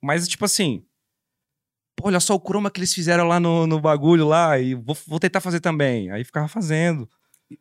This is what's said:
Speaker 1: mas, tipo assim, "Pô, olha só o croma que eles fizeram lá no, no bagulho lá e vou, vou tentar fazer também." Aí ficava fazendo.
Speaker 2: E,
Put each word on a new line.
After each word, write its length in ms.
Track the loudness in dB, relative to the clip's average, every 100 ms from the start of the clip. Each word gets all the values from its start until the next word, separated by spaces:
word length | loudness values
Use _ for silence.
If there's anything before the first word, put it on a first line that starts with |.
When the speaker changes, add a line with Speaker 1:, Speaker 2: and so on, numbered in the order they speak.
Speaker 1:
mas, 260 | -2 -2 -2
tipo 160 | -4
assim, 400 | -2 0 -2 -4 -10 _ _ _ _ _ _ _ _ _ _ -6
"Pô, 120 | -2
olha 120 | 0
só 140 | 2
o 60 | 0
croma 300 | -2 -4 -4
que 80 | -4
eles 140 | -4
fizeram 320 | -2 0 2 2
lá 140 | 2
no, 260 | 2 2 2
no 140 | 2
bagulho 460 | 2 4 6 6 6
lá 300 | 4 4 2
e 160 | 0
vou, 220 | -4 -6 -8 -8
vou 120 | -4
tentar 220 | -2 -2
fazer 200 | -2 -2
também." 500 | -2 0 0 0 -4
Aí 140 | -8
ficava 220 | -8 -6 -6
fazendo. 600 | -4 -2 0 0 -2 -6 _ _ _ _
Speaker 2:
E, 80 | -20